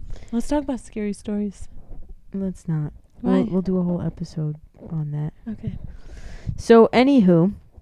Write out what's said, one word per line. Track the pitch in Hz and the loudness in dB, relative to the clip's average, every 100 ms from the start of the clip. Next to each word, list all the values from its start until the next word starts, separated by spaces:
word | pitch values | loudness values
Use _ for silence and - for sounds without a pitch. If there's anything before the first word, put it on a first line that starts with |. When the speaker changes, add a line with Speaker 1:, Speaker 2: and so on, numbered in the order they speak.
| - - - | -10 -10 -6
Speaker 1:
Let's | 233 - | -4 0
talk | 294 | -2
about | 277 247 | -2 -6
scary | - 220 208 | -8 -8 -6
stories. | 202 - 208 208 - - - - - - - - | -6 -6 -4 -4 -6 -12 -12 -12 -12 -12 -14 -12
Speaker 2:
Let's | 196 190 180 - | -8 -6 -6 -4
not. | 156 147 - _ - | -4 -4 -10 _ -6
Speaker 1:
Why? | 247 - | 2 2
Speaker 2:
We'll, | 220 | 2
we'll | 185 | 0
do | 185 185 | 0 0
a | |
whole | 175 175 | 0 -2
episode | 165 - 165 - 151 151 - - 226 | -4 -6 -8 -6 -6 -6 -14 -20 -10
on | 165 151 | -6 -6
that. | 147 151 - - | -4 -6 -8 -12
Speaker 1:
Okay. | 208 220 - - - - - - - - - | -10 -10 -10 -10 -14 -16 -16 -14 -12 -10 -4
Speaker 2:
So, | - 226 220 | 6 8 8
anywho, | 220 262 277 185 170 180 208 - - | 6 4 6 6 6 4 0 -12 -8